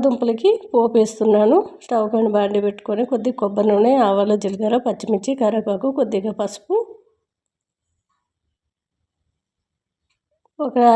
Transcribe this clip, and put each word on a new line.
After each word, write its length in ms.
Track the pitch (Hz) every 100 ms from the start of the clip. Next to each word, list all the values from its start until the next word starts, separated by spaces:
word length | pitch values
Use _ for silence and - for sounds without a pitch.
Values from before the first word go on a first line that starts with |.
దుంపలకి 460 | 262 240 240 233 381 440 -
పోపు 200 | 247 233 226
వేస్తున్నాను. 580 | 220 - 214 208 214 311 - -
స్టవ్ 220 | - 240 214
పైన 160 | 226 226
బాండీ 260 | 208 202 208 202
పెట్టుకొని 360 | 202 - 208 247
కొద్దిగా 260 | 254 220 247
కొబ్బరి 280 | 202 202 208
నూనె, 200 | 202 226 269 214
ఆవాలు, 280 | 196 202 208
జీలకర్ర, 320 | 196 196 214 240 254
పచ్చిమిర్చి, 460 | 208 208 208 208 269
కరివేపాకు, 480 | 220 220 214 196 254 269
కొద్దిగా 340 | 226 208 202 208
పసుపు, 380 | 202 - _ 392 466 - _ _ _ _ _ _ _ _ _ _ _ _ _ _ _ _ _ _ _ _ _ _ _ _ _ _ _ _ _ _ _ _ _ _ _ _ 285
ఒక 120 | 254 240